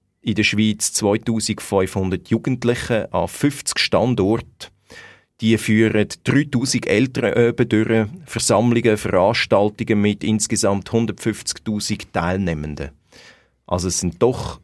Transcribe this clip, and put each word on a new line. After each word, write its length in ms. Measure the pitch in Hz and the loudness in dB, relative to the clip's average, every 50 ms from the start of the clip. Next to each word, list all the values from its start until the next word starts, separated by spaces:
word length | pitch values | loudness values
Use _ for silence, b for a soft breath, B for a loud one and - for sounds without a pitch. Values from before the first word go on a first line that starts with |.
| _ _ _ _ | _ _ _ _
in 140 | - - 98 | -6 -4 0
der 80 | 107 101 | 0 0
Schweiz 500 | 95 107 104 110 107 104 107 - - - | 0 2 2 2 2 0 -2 -4 -4 -2
zweitausendfünfhundert 1400 | - 107 101 104 110 - 120 113 110 104 - 101 - - - 101 95 95 92 - 101 95 92 92 87 - - | 0 0 0 0 0 0 -2 -2 -2 -2 -4 -4 -6 -4 0 0 2 2 0 -2 -2 -2 -2 -2 -4 -2 -2
Jugendliche 840 | 113 117 - 135 127 123 123 117 123 120 - - 120 107 - - - | -2 -2 0 -2 -4 -2 0 0 0 0 -2 -2 -2 -2 -2 -2 -2
an 140 | 87 87 - | -2 -2 -4
fünfzig 520 | - - - 147 147 - - - - - | -2 -2 -2 -2 -2 -4 -8 -6 -4 -4
Standorten. 880 | - - - 90 110 127 120 - 92 98 113 - - - _ - - - _ _ B B B B B B B B B B B - | -2 0 0 2 2 2 2 2 2 2 0 0 -4 -8 _ -20 -20 -20 _ _ B B B B B B B B B B B -2
Die 160 | 113 110 110 104 | 0 2 2 2
führen 500 | - - 107 107 110 107 104 107 101 - - - - | 2 2 4 4 4 4 4 2 0 0 -4 -6 -2
dreitausend 640 | 127 127 139 143 143 - 117 131 - - 120 - - | 0 2 2 2 0 0 -2 0 0 -2 -2 0 0
Elternabende 760 | 98 104 135 131 127 - 117 98 - 120 117 117 117 - 120 | 2 2 2 0 0 -2 -2 0 2 4 4 4 4 2 0
durch, 420 | 117 107 107 110 - 113 113 110 107 151 - - | 2 2 2 2 2 2 0 0 -2 -4 -12 -12
Versammlungen, 720 | - - 113 - - 110 101 117 120 117 120 117 113 107 104 | -8 -6 -4 0 2 2 4 4 4 2 4 4 2 2 2
Veranstaltungen 1040 | - 92 95 90 90 104 117 - - - 110 98 104 104 - - 113 110 110 104 | 0 0 2 4 4 4 2 0 0 2 2 2 2 2 -2 -4 -2 0 2 2
mit 220 | 101 104 101 - - | 2 2 0 0 0
insgesamt 680 | 104 110 107 - - 113 95 - 98 101 98 92 - | 0 0 0 0 -2 -2 0 0 0 0 -2 -2 -2
hundertfünfzigtausend 1200 | 117 113 117 104 101 - - 117 104 - - - - - - 113 107 104 - - 107 101 - - - | -2 0 0 -2 -4 -4 -4 -4 -4 -4 -6 -10 -10 -8 -6 -6 -6 -4 -4 -4 -6 -6 -8 -6 -4
Teilnehmenden. 760 | 92 85 87 92 98 95 87 82 76 76 76 73 71 69 73 - _ _ b b b b b b b b b b b b | -2 -2 0 0 -2 -2 -2 -2 -4 -4 -6 -8 -8 -10 -10 -12 _ _ b b b b b b b b b b b b
Also 220 | - 87 90 87 92 | -6 -4 -2 -2 -2
es 120 | 85 - | -2 -2
sind 220 | 92 87 - - | -4 -4 -2 0
doch 380 | 117 123 127 - - - - - | 0 0 0 0 -6 -12 -12 -14